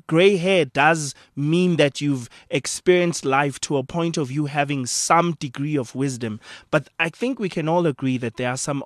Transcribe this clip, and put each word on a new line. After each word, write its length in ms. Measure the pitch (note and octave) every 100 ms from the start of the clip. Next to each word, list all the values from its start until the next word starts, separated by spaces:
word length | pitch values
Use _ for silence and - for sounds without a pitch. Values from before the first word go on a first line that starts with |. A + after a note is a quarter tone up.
| -
gray 320 | D#3+ G3 G3
hair 260 | F3+ F#3+
does 500 | C#3 - D3 E3 C#3+ - _ -
mean 400 | D3 F3 F3+ D#3+
that 240 | C#3+ -
you've 300 | D3 C3+ A#2 - -
experienced 760 | D3 - - - F3+ F3 D#3+ C#3+
life 340 | C3+ C#3+ B2+
to 160 | - C#3+
a 80 |
point 320 | C3 E3+ E3+ E3
of 140 | C3
you 160 | C#3 D3
having 400 | D3 C#3+ C#3+ B2
some 460 | - - E3+ E3+
degree 440 | D#3 C#3+ - D3 D3
of 180 | A#2+
wisdom. 460 | B2+ C#3 B2 A2+ G#2+ - - -
But 180 | D#3 C3+ -
I 120 | E3
think 280 | - A#3+ C4
we 120 | G3
can 180 | - D#3
all 180 | E3+ E3+
agree 300 | C3 C3+ B2+
that 220 | A#2+ -
there 100 | B2
are 80 | C3
some 260 | - C#3